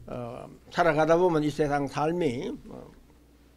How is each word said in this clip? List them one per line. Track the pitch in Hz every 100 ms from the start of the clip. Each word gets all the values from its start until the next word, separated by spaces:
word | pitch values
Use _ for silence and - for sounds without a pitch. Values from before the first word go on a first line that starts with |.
| -
어, | 123 120 123 - - -
살아가다 | - 170 151 156 170
보면 | 185 156
이 | 151
세상 | 147 151 143 139
삶이, | 139 151 175 160 120 202 285 -
어, | - - - - - _ _ _